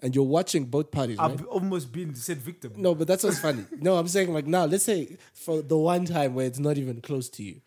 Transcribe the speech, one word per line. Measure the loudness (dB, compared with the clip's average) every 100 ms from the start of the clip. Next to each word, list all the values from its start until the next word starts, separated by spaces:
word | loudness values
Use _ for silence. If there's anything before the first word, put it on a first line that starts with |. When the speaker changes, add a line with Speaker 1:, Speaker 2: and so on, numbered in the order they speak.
Speaker 1:
and | 0
you're | 2 4 2
watching | 2 -2 0
both | -2 -2
parties, | -2 -2 0
Speaker 2:
I've | 0 -2
Speaker 1:
right? | -4
Speaker 2:
almost | -2 -2 -2 -4
been | -8 -8
said | -8 -8 -8
victim. | -10 -12 -14 -2
Speaker 1:
No, | 2
but | 2 2
that's | 2
what's | 2 0
funny. | 0 -2 -4 -2
No, | 2 2
I'm | 2
saying, | 2 2
like, | 0 2
now, | 2 4
let's | 2
say | 2 0 -2 -10 -20
for | -12 -4 -2
the | 2 4
one | 4 4 2
time | 0 0 0
where | -2
it's | 0
not | 0 0
even | -2 -6
close | -6 -6 -6
to | -10
you, | -12 -12